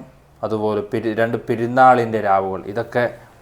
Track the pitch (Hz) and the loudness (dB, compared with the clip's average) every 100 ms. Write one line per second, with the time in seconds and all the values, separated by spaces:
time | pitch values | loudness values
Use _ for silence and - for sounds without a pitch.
0 | - - _ _ 107 107 107 104 101 113 | -10 -20 _ _ -6 -2 -2 -2 -4 -4
1 | 113 107 113 117 - 117 117 127 131 123 | -4 0 0 -2 -4 -4 -2 4 6 6
2 | 117 110 101 98 95 92 - 101 95 123 | 2 -2 2 2 0 -4 -6 -6 -4 -2
3 | 120 - - - | -2 -4 -18 -4